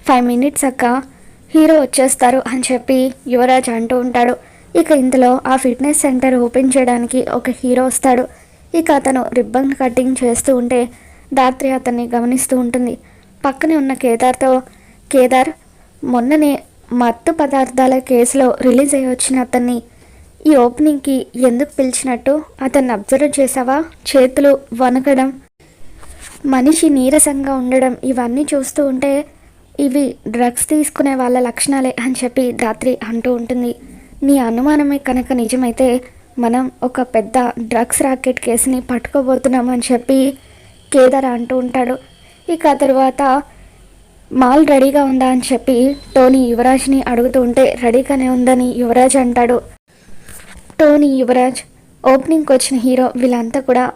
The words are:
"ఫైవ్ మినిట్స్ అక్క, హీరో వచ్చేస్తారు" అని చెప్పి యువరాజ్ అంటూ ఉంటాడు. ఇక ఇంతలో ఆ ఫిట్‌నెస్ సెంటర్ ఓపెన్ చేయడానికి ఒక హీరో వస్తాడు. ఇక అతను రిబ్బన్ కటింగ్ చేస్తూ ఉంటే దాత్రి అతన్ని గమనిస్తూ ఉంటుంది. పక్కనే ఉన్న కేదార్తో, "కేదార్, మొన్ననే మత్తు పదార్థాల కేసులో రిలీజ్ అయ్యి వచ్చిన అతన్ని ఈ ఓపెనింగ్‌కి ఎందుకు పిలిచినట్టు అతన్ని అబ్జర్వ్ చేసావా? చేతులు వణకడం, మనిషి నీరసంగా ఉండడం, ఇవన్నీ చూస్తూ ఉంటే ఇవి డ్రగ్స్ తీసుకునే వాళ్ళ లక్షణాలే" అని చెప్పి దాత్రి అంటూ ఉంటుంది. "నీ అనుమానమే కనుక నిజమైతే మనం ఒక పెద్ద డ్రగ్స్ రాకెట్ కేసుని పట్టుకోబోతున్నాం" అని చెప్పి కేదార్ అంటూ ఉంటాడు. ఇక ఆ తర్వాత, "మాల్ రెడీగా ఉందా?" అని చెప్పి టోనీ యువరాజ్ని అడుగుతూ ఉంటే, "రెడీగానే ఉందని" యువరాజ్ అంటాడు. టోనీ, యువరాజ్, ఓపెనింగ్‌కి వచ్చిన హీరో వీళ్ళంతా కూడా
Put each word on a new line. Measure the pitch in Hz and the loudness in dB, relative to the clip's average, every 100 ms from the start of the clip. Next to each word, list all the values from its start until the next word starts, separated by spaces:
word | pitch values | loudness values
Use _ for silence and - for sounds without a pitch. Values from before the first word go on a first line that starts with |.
"ఫైవ్ | - 254 240 | 2 0 2
మినిట్స్ | 240 285 285 | 0 -2 -2
అక్క, | 269 262 240 254 262 - - - - | -4 -2 -2 -2 -6 -20 -20 -20 -2
హీరో | 320 311 311 | 2 4 4
వచ్చేస్తారు" | 262 - 262 - 247 262 233 | 2 0 0 2 2 0 -2
అని | 254 | -6
చెప్పి | 247 254 254 262 262 - 277 | -4 -4 0 0 0 -6 -4
యువరాజ్ | 240 247 254 254 | 0 2 2 0
అంటూ | 226 226 254 | -6 -2 -2
ఉంటాడు. | 254 240 240 247 - - - | -2 0 0 -2 -10 -20 -4
ఇక | 339 330 | -2 2
ఇంతలో | 294 254 262 247 262 262 | 2 2 2 2 2 0
ఆ | 262 | 0
ఫిట్‌నెస్ | 262 240 277 294 | 0 -2 -2 0
సెంటర్ | 285 254 262 | 0 0 0
ఓపెన్ | 254 240 254 262 | 0 0 0 2
చేయడానికి | 269 247 240 240 254 - | 2 0 -2 -2 -4 -2
ఒక | 247 247 | -4 -6
హీరో | 247 254 247 | -6 -2 0
వస్తాడు. | 254 - 269 247 254 - _ _ - | 0 0 0 0 -2 -12 _ _ -6
ఇక | 339 330 | -4 0
అతను | 285 269 262 - | 0 0 -4 -2
రిబ్బన్ | 247 214 240 277 | -4 -2 -2 -2
కటింగ్ | 277 262 247 262 254 | -2 -2 -2 -2 -2
చేస్తూ | 247 240 - 254 | -2 -2 -2 -2
ఉంటే | 240 247 240 - - - - | 0 -2 -4 -10 -20 -20 -4
దాత్రి | 247 254 262 269 | 0 0 0 -4
అతన్ని | 262 262 240 233 | -2 -4 -4 -4
గమనిస్తూ | 240 240 254 - 254 | -2 -2 -2 -2 -2
ఉంటుంది. | 240 247 247 - _ _ _ _ | -2 -2 -4 -6 _ _ _ _
పక్కనే | 277 262 320 320 | -6 -2 -2 0
ఉన్న | 269 | -2
కేదార్తో, | 254 254 233 254 254 262 254 254 - - _ - | -2 -2 2 0 0 0 0 -2 -20 -20 _ -2
"కేదార్, | 269 254 254 285 - _ _ _ _ | 2 4 2 0 -4 _ _ _ _
మొన్ననే | 254 247 240 311 294 269 - _ - | -4 -2 2 2 2 0 -8 _ -6
మత్తు | 240 240 233 - | 0 0 0 -4
పదార్థాల | 330 285 277 262 254 262 262 | -2 0 0 0 2 2 0
కేసులో | 254 247 247 269 254 - | 0 0 2 2 0 2
రిలీజ్ | 254 240 285 | 2 2 2
అయ్యి | 277 262 | 0 -2
వచ్చిన | 254 - 262 | -4 -2 -2
అతన్ని | 247 247 247 240 - - - - - - | -2 -2 -2 -4 -8 -20 -20 -20 -20 -4
ఈ | 302 285 | 2 4
ఓపెనింగ్‌కి | 240 240 302 285 277 262 - 240 | 4 2 0 0 -2 -4 -4 -2
ఎందుకు | 254 240 294 | 0 0 -4
పిలిచినట్టు | - 262 254 262 240 269 302 302 - | -2 -2 -2 -6 -4 -2 -2 -4 -8
అతన్ని | 262 277 254 | -2 0 0
అబ్జర్వ్ | 214 214 269 294 | -4 -2 0 0
చేసావా? | 285 262 262 247 277 320 - - | 0 -2 -2 -2 -2 -4 -12 -2
చేతులు | 277 254 294 285 269 - | 2 2 4 2 2 -2
వణకడం, | 233 254 254 269 262 262 269 _ _ _ _ - - - - - - 285 | -2 0 2 2 0 0 -6 _ _ _ _ -20 -18 -20 -20 -20 -8 -2
మనిషి | 262 262 320 320 | 2 2 2 2
నీరసంగా | 277 254 302 302 277 269 | 2 2 2 0 -2 -4
ఉండడం, | 269 247 262 254 247 | -4 -2 0 0 -2
ఇవన్నీ | 262 254 240 254 | -4 -4 -2 -4
చూస్తూ | 302 285 262 - 277 | -2 -4 -4 -4 -2
ఉంటే | 254 277 277 294 _ - _ _ | -2 -2 -2 -6 _ -20 _ _
ఇవి | - 285 277 269 - - | -4 -2 0 -2 -6 -8
డ్రగ్స్ | 233 240 240 - | -2 -2 -2 -2
తీసుకునే | 302 294 - 285 | -2 -2 -2 -2
వాళ్ళ | 262 247 254 | 0 0 0
లక్షణాలే" | 247 - - 269 262 - | -2 -4 -4 -2 -2 -4
అని | 247 | -6
చెప్పి | 254 247 269 247 | -4 -4 -2 -4
దాత్రి | 226 226 220 254 247 | -2 -4 -2 -4 -4
అంటూ | 220 233 247 | -6 -6 -4
ఉంటుంది. | 240 233 247 240 - - - - - | -4 -4 -4 -4 -8 -16 -20 -20 -4
"నీ | 277 277 | 0 2
అనుమానమే | 233 233 285 302 285 285 | 0 0 0 2 0 -2
కనుక | 277 254 240 | -2 -4 -2
నిజమైతే | 254 226 254 247 226 262 247 254 - _ - | -2 -2 -2 -2 0 0 0 -4 -20 _ -4
మనం | 233 240 262 - | 0 0 -2 -4
ఒక | 254 262 | -6 -4
పెద్ద | 254 226 214 262 247 240 | -2 -2 0 -2 -2 -4
డ్రగ్స్ | 226 226 254 - | -4 -2 -2 -4
రాకెట్ | 269 262 262 247 | -4 -2 -4 -4
కేసుని | - 233 262 254 | -4 -2 -2 -4
పట్టుకోబోతున్నాం" | - 240 - 285 254 254 262 254 240 | -4 -8 -2 -2 0 -2 0 -2 -2
అని | 247 | -4
చెప్పి | - 240 247 269 269 277 _ - - _ _ | -2 -2 0 0 0 -4 _ -20 -20 _ _
కేదార్ | 277 254 269 262 | 4 4 4 -2
అంటూ | 240 233 254 | -4 -4 -4
ఉంటాడు. | 247 262 247 262 - _ - _ - | -2 -2 -2 -4 -10 _ -20 _ -6
ఇక | 330 311 | -2 0
ఆ | |
తర్వాత, | 277 277 262 262 262 277 269 285 - - _ - _ _ _ _ | 2 2 2 0 0 0 0 -2 -20 -20 _ -20 _ _ _ _
"మాల్ | 254 254 285 294 | 0 4 4 4
రెడీగా | 277 269 285 | 4 4 2
ఉందా?" | 277 262 254 | 0 0 2
అని | 254 240 | 0 -2
చెప్పి | 254 - 240 262 285 - | -2 0 2 2 -2 -2
టోనీ | 262 254 262 247 | 2 4 4 2
యువరాజ్ని | 233 254 262 269 269 | 2 2 2 0 -2
అడుగుతూ | 254 240 247 262 | 0 0 0 2
ఉంటే, | 240 240 262 - | 2 2 2 2
"రెడీగానే | 240 254 262 277 254 | 0 0 0 -2 0
ఉందని" | 254 247 254 247 240 | 2 2 2 0 -2
యువరాజ్ | 240 240 262 269 | 0 4 4 4
అంటాడు. | 247 240 240 247 - - _ _ _ - - - - - - - | 2 0 0 0 -4 -20 _ _ _ -20 -18 -20 -20 -20 -16 2
టోనీ, | 311 294 294 262 | 4 4 2 0
యువరాజ్, | 240 254 254 247 - _ _ _ | 0 2 0 -2 -16 _ _ _
ఓపెనింగ్‌కి | 262 269 269 320 294 | 2 2 2 0 2
వచ్చిన | 262 - 262 | 2 2 0
హీరో | 247 254 254 247 | 0 2 0 0
వీళ్ళంతా | 247 240 226 269 | 0 0 -2 -4
కూడా | 269 247 254 | 0 0 0